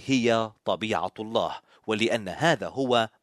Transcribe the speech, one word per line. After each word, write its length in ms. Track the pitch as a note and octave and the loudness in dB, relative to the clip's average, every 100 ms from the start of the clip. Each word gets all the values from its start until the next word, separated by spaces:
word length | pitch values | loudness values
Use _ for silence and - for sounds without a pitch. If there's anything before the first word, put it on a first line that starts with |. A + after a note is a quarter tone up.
| - | 2
هي 460 | C3+ A#2 A2+ A2+ - - | 2 4 2 0 -6 -4
طبيعة 480 | F2+ G#2+ G2+ F2+ - | -2 -2 -2 -4 -6
الله، 400 | A2 A2+ E2+ - - _ - | -4 -2 -2 -4 -16 _ -4
ولأن 420 | G#2+ A2+ A2+ G2 | 0 0 0 -4
هذا 380 | D#2+ E3 D3+ F#2 | -2 0 0 -2
هو 420 | A#2+ C3+ A#2+ A2 _ | -4 0 2 0 _